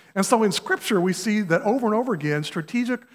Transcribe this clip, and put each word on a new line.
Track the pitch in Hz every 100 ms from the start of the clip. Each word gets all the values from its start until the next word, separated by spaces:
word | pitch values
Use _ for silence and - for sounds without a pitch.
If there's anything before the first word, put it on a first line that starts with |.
| - 190
And | 190
so | 233
in | 214
Scripture, | 170 - 370 - 202
we | 185
see | 175 226 208
that | 185 170
over | 202 262 233
and |
over | 214 254
again, | 180 147 147
strategic | 147 175 156 240 247 247 -